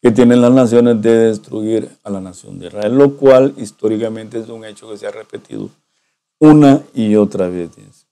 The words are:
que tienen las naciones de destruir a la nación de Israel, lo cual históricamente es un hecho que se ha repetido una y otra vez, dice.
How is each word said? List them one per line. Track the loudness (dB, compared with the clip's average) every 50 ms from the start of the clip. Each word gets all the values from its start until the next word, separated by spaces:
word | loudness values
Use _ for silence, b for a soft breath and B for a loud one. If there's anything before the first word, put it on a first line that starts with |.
| _
que | 0
tienen | 2 4 2 4 4 4
las | 4 4 4
naciones | 2 2 2 2 2 2 2 0 0
de | 0 0 2
destruir | 2 2 0 -2 -4 -10 -12 -12 -8 -6 -4 -6 -6 -6 -8 _ _ _
a | -14
la | -12 -12
nación | -12 -16 -20 -20 _ -20 -20 -18
de | -18
Israel, | -16 -14 -8 -6 -4 2
lo | 2 2 2 2
cual | 0 2 4 4 4 4 2 -2
históricamente | -8 -16 -18 -16 _ -6 -4 -4 -4 -6 -8 -10 -12 -16 -14 -14 -14
es | -14 -14
un | -18 -20 -20
hecho | -20 -20 -20 -20 -20
que | -20 -14
se | -14
ha | -14 -14
repetido | -16 -20 _ -20 -20 _ _ -16 -16 -16 -16 _ _ _ _ _ _ _ _ _ _ _ _ _ _
una | 4 4 6 6 6 4 4 2 0 -8 _
y | -6 -2 0 2
otra | 0 0 0 -2 -6 -6 -6
vez, | -6 -8 -10 -12 _
dice. | _ -20 _ _ _ _ _